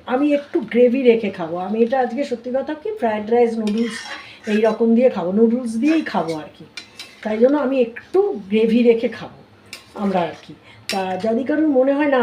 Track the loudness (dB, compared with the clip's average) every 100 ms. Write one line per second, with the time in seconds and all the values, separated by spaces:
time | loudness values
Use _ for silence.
0 | -4 0 0 0 -2 -4 0 4 4 4
1 | 4 4 0 -6 -8 -6 -4 0 0 0
2 | -2 -2 -6 -6 -6 -6 -4 -8 -8 -4
3 | -4 -4 0 2 2 0 -2 -2 -4 -6
4 | -12 -14 -16 -12 -2 2 2 2 2 4
5 | 2 2 -2 2 2 2 -4 -2 0 0
6 | 0 -4 -4 -6 -10 -18 -18 -18 -18 -20
7 | -20 -10 -6 2 2 4 0 0 0 -4
8 | -2 0 0 -2 -2 2 4 4 4 4
9 | 0 -6 -16 -18 -20 _ -20 -20 -16 -6
10 | -2 -2 -2 -8 -18 -20 -20 -18 -8 -6
11 | -4 -4 -2 -2 -2 0 2 2 2 2
12 | 2 2